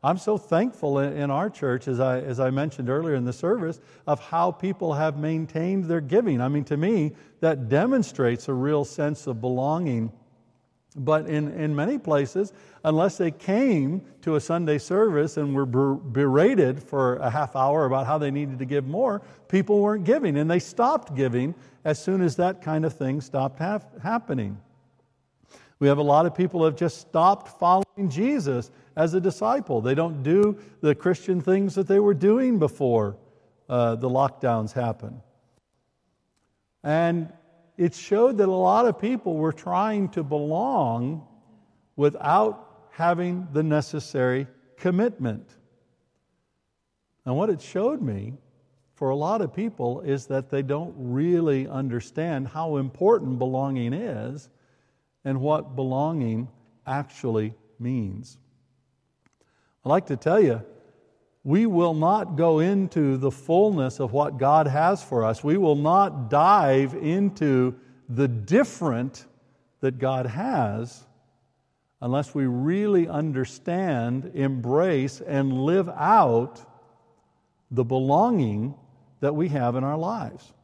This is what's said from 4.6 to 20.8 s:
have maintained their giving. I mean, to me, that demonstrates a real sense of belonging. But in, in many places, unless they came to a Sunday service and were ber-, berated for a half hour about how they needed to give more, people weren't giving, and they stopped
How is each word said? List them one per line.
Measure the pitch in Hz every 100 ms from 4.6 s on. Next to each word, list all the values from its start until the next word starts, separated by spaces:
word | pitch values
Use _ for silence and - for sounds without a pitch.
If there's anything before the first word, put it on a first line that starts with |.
| 185 190 170
have | 147 156 147
maintained | 156 160 156 160 170 196 170
their | 170
giving. | 143 180 233 131
I | 127
mean, | 147
to | 135 147
me, | 170 220 151 - - _
that | 160 147 117
demonstrates | 139 220 262 196 - 123 120 -
a |
real | 131 139 151
sense | 143 - 147 151 -
of | 117
belonging. | 127 127 135 160 175 120 113 - _ _ _ _ _ _ _
But | 151 131 156 165
in, | 151 147
in | 170 151
many | 143 160 277
places, | - 151 139 185 202 - - -
unless | 156 156 190 -
they | 170
came | 156 - 202 269 180 135 180 - -
to | - 151
a |
Sunday | - 170 165 147
service | - 185 220 151 151 156
and | 143 139
were | 135
ber-, | 123 139
berated | 139 143 117 139 135 190 247 135 135
for | - 143 127 123
a | 131
half | 131 147 135
hour | 131 151 139
about | 135 127
how | 156
they | 147
needed | 139 147 131
to |
give | 127 143 135
more, | 170 262 202 - - _
people | 190 190 208
weren't | 202 214
giving, | 175 285 233 143
and | 156
they | 175
stopped | - -